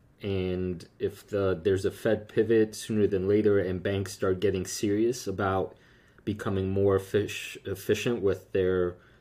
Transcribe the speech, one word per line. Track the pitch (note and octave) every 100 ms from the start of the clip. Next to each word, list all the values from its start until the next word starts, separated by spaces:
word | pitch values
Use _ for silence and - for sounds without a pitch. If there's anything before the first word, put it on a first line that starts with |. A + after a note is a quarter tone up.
| _ _
and | G#2 F#2+ F#2 F2+ F#2 E2+ - _
if | G2 - -
the, | G#2 F#2+ F2
there's | G2 F#2+ G2+
a |
Fed | - A#2 G#2+ -
pivot | - G#2+ A2+ G#2+ -
sooner | - G#2+ G2+
than | G2 F#2+
later | G#2 G#2+ G2+
and | F#2 F#2
banks | G2 G2 G2
start | - F#2+ F#2
getting | G2 F#2 F2+
serious | - G#2 G#2 A#2 B2+ G2+
about | F#2+ G2 F#2+ F2 - _ _ _ _ -
becoming | G#2 A2+ F#2+ F#2+
more | G2 G2+ F#2+
effic-, | - G#2 G#2 - - - G2+
efficient | F#2 - G#2 B2 A#2
with | F#2+ F2 -
their | G2 F#2 F#2 F2+ F2+ - _